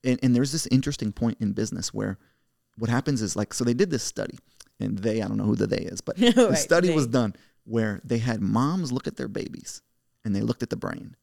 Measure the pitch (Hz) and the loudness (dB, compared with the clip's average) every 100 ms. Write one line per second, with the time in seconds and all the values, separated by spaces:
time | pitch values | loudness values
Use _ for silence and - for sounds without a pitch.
0 | - 123 131 120 135 160 - 131 139 143 | 0 2 4 4 2 -2 4 2 2 -4
1 | 107 - 117 - 104 101 110 - 95 107 | -6 -2 -2 -2 -4 -2 -4 -4 -6 -4
2 | 104 98 _ _ _ _ _ - 110 120 | -6 -6 _ _ _ _ _ -6 0 0
3 | 151 135 104 - 104 - 120 123 196 135 | 0 0 0 -2 -4 0 0 2 2 0
4 | - - - - _ _ - _ 104 101 | -4 -6 -8 -10 _ _ -20 _ -4 -2
5 | 110 110 101 107 104 113 104 - - 95 | -2 -2 -2 -2 0 0 0 -2 -4 -8
6 | - - 240 240 226 156 - 165 175 156 | -8 2 4 6 6 4 4 4 4 2
7 | 127 127 110 - _ _ - 113 110 101 | 2 2 0 -4 _ _ -4 -2 0 -4
8 | - 117 120 110 98 107 139 185 151 123 | -4 -2 0 0 0 2 0 -2 -2 -4
9 | - - 120 101 - - - - _ _ | -6 -8 -8 -6 -8 -10 -14 -16 _ _
10 | _ _ 110 98 113 120 120 - - - | _ _ -4 0 0 -2 -4 -4 -6 -8
11 | - - | -14 -20